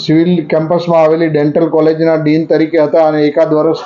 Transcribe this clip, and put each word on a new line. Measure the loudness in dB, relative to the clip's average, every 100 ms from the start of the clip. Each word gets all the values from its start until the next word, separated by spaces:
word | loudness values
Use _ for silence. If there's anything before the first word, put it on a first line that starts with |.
| -2
સિવિલ | 0 2 0 -2
કેમ્પસમાં | -2 0 -2 0 2
આવેલી | 2 2 0
ડેન્ટલ | 0 0 0 0
કોલેજના | 0 0 0 0 0
ડીન | 0 0 0
તરીકે | 0 0 0
હતા | 0 2 0
અને | 2
એકાદ | 0 0 0
વર્ષ | 0 0 -2